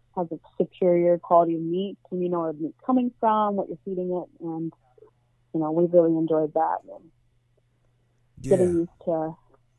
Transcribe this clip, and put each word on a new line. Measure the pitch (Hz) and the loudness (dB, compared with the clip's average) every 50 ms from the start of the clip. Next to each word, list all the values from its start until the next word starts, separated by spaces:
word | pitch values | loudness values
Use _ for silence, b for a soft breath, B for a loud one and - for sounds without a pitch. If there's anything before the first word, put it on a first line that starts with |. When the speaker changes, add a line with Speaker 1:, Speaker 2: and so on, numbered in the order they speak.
| _ _ _ | _ _ _
Speaker 1:
has | 185 180 165 | -8 -6 -6
a | 165 147 _ - _ | -8 -14 _ -20 _
superior | _ 185 - _ - 196 180 175 175 175 175 175 175 | _ -4 -4 _ 0 2 2 4 4 4 2 2 0
quality | - - 180 170 170 170 165 | 0 4 4 4 4 4 0
of | 160 | -4
meat, | 165 165 170 185 196 202 - _ _ - | -4 -4 -4 -4 -4 -6 -8 _ _ -10
and | 190 180 | -6 -4
you | 175 180 | -4 -2
know | 175 170 | -2 -2
where | 165 160 151 | -2 -4 -6
the | 147 | -6
meat's | 160 147 - _ - | -8 -10 -10 _ -4
coming | - 254 254 247 240 - _ | 0 0 0 0 -2 -4 _
from, | - 220 214 214 214 208 202 | 0 2 2 2 0 0 -2
what | 196 180 - | -4 -6 -6
you're | 175 - _ | -10 -12 _
feeding | 196 190 180 180 180 | -8 -6 -6 -4 -4
it, | 180 180 160 - _ _ | -4 -6 -6 -10 _ _
and, | 170 165 160 160 165 160 - _ _ _ _ - - - _ _ _ _ _ _ _ _ | -10 -8 -8 -6 -8 -8 -10 _ _ _ _ -20 -20 -20 _ _ _ _ _ _ _ _
you | - 165 | -4 -4
know, | 156 151 | -2 -2
we've | 160 170 175 170 | 0 0 0 6
really | 170 175 165 165 165 | 6 6 6 6 2
enjoyed | 160 160 160 160 156 156 151 151 | 0 0 0 0 0 0 0 0
that. | 160 160 160 170 - - - | -2 -2 -2 -2 -6 -8 -14
And | - - - 160 _ _ _ _ _ _ _ _ _ _ _ _ _ _ _ _ _ _ _ _ _ _ _ _ _ - | -20 -20 -20 -20 _ _ _ _ _ _ _ _ _ _ _ _ _ _ _ _ _ _ _ _ _ _ _ _ _ -12
Speaker 2:
Yeah. | - 131 196 | 0 2 2
Speaker 1:
getting | 180 185 180 175 | 4 4 2 2
used | 170 170 - _ _ - | 0 -2 -4 _ _ -6
to | - 165 160 156 160 165 - _ _ _ _ _ _ _ | -4 -2 -2 -4 -6 -8 -12 _ _ _ _ _ _ _